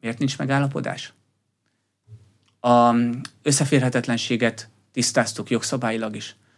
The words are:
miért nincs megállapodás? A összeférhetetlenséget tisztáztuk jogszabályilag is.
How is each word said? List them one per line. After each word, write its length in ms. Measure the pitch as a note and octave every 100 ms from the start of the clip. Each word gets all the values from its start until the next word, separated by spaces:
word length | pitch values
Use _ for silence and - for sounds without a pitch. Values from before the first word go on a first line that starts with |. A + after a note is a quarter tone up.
miért 180 | A2+ A#2+
nincs 200 | C#3 -
megállapodás? 760 | C3 C#3 C#3 C3+ - - - _ _ _ _ _ _ _ _ _ _ - _ _ _ _
A 340 | A#2+ A#2+ A#2+ A#2 A#2+ B2 - _
összeférhetetlenséget 1300 | D3+ C#3 C#3+ C#3 B2+ B2 A#2+ A#2 - A#2 A2+ - - _ _
tisztáztuk 580 | - - B2+ A#2 - -
jogszabályilag 680 | A#2 - C3 A2+ A2+ A2 G#2+
is. 200 | - - _